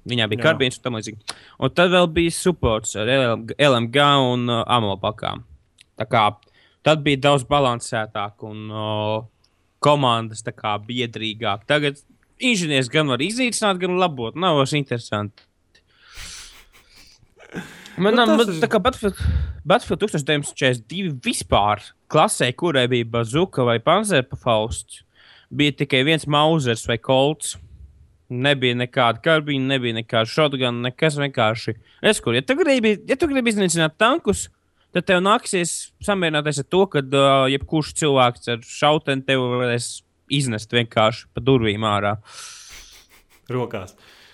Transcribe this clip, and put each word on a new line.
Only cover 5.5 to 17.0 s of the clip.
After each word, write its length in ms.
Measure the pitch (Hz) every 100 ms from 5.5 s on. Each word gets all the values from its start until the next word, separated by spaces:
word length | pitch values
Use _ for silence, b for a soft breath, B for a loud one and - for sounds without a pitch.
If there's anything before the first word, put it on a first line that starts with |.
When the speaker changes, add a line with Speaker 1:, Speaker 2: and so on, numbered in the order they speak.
| - _ _ _
Speaker 1:
Tā 160 | - 110
kā 160 | 120 104 107 _ b b b
tad 220 | 147 156 143
bija 160 | 135 143
daudz 200 | 143 123
balansētāk 960 | 143 131 117 - 117 107 107 101 -
un, 240 | 110 107 107
ā, 200 | 107 107 107 107 110 113 _ _ _ _ _
komandas 600 | 147 147 127 113 113 110
tā 80 | -
kā 240 | - 110 104
biedrīgāk. 840 | 107 123 117 113 110 110 110 98 -
Tagad 360 | 151 147 143 _ _ _ -
inženieris 480 | 247 214 165 139 123
gan 180 | 151 147
var 100 | 123
iznīcināt, 600 | 170 233 247 - 214 180
gan 180 | 185 180
labot. 380 | 180 131 113 147
Nav 220 | 185 147
vairs 140 | 131
interesanti. 680 | 151 135 120 - 107 104 - _ _ _ _ _ B B B B B B B B B _ -